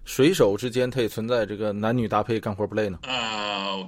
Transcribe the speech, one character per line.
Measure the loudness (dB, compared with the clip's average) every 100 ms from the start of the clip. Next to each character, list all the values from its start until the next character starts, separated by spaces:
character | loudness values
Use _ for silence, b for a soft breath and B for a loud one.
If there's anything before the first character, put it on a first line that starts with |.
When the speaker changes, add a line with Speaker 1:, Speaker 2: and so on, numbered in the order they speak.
| -8
Speaker 1:
水 | 4 4
手 | 6 4 4
之 | -2
间 | 0 0
他 | 0
也 | -2
存 | -2 -2
在 | 0
这 | 0
个 | -2 -4
男 | 0 0
女 | 2 2
搭 | 0
配 | 2 0
干 | -2 -2
活 | -2
不 |
累 | 0 -2
呢？ | -4
Speaker 2:
啊， | -6 -4 -4 -4 -4 -4 -4 -6